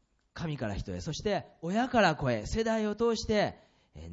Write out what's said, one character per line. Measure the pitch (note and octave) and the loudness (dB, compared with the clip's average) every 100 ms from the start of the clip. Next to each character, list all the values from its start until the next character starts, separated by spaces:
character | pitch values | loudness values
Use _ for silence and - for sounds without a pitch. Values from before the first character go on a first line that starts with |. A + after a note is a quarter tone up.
| _ _ _ | _ _ _
神 | - E3 C#3+ | -8 -6 -4
か | A2 | -4
ら | G2 | -4
人 | - | -4
へ、 | F2+ | -6
そ | B2 | -6
し | D3+ | -4
て | G#3+ F#3 - - | -2 -2 -4 -10
親 | E3 G#3 B3+ | -2 0 2
か | B3 | 6
ら | F#3 D#3 | 4 4
子 | C3+ | 0
へ、 | A2+ G#2 | 0 0
世 | A3 | -2
代 | A3+ A3 G#3+ | 0 0 0
を | G#3 | 0
通 | A#3 A3 | 0 0
し | - | 0
て、 | G#3+ D3+ - - _ _ D2+ | 2 2 -2 -18 _ _ -18
え | E2 | -10